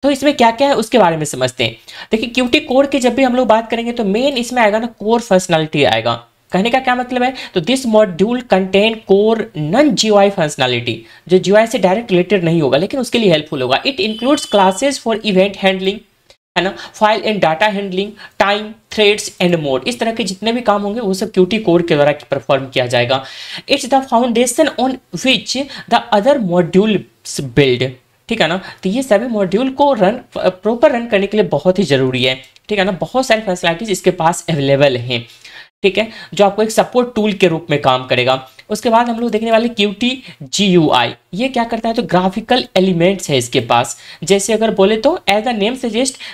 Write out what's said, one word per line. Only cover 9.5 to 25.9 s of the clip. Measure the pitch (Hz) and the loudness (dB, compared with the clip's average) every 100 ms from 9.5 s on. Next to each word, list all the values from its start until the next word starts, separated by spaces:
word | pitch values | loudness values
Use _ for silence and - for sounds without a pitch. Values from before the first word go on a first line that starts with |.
| 151 151 | -6 -2
non | 226 302 | 2 2
G | 190 214 | 2 2
U | 202 | 4
I | 202 | 4
functionality, | 196 151 - 127 120 117 110 - - - | 2 -2 0 -2 0 -4 -8 -10 -14 0
जो | 185 | 2
जीयूआई | 160 208 226 | 4 4 4
से | 247 | 2
डायरेक्ट | 185 208 233 | 0 0 0
रिलेटेड | 180 180 202 | 0 2 0
नहीं | 165 170 | 2 2
होगा, | 135 135 | 2 2
लेकिन | 196 277 | 0 -4
उसके | 240 240 | -2 0
लिए | 208 | 2
हेल्पफुल | 151 151 143 | 2 0 -4
होगा। | 127 131 | -2 -2
It | 262 262 214 | -2 -4 -4
includes | 220 247 294 - | -2 0 0 2
classes | 202 190 190 277 269 | 2 2 2 -2 -2
for | 233 220 | -4 -4
event | 220 185 196 196 | 0 2 2 0
handling, | 190 190 190 214 _ _ _ _ _ 180 | -2 0 -2 -6 _ _ _ _ _ -4
है | |
ना, | 185 196 - | -4 -6 -12
file | - 214 226 | 0 0 2
and | - 208 | -2 0
data | 165 160 214 | 0 2 0
handling, | 202 196 180 208 214 - - | -2 -6 -6 -6 -8 -10 -2
time, | 202 208 214 - - | 0 0 -4 -16 -10
threads | - 208 208 - - | 0 2 2 -4 -2
and | 180 170 | 0 0
more। | 147 131 233 | 0 -2 -2
इस | 240 | -4
तरह | 226 | -4
के | 226 | -4
जितने | 190 185 220 | -6 -4 -4
भी | 240 | -2
काम | 240 202 | 0 0
होंगे | 202 220 | -2 -4
वो | 196 | -2
सब | 190 202 | -2 -2
Qt | 190 180 214 | 0 2 2
Core | - 175 170 | 2 2 2
के | |
द्वारा | 147 147 147 - | 2 2 0 -4
परफॉर्म | 139 - 135 131 | -6 -2 -2 -2
किया | 131 123 | -4 0
जाएगा। | 123 123 131 - - - - - | 0 0 -2 -4 -16 -14 -10 -2
It's | 277 247 | -2 2
the | 269 262 | 0 2
foundation | 233 247 226 247 - 294 - | 0 0 0 0 2 0 0
on | 262 262 _ 180 | -4 -4 _ -4
which | 262 220 - 247 277 - - | 0 0 -2 -6 -8 -10 -2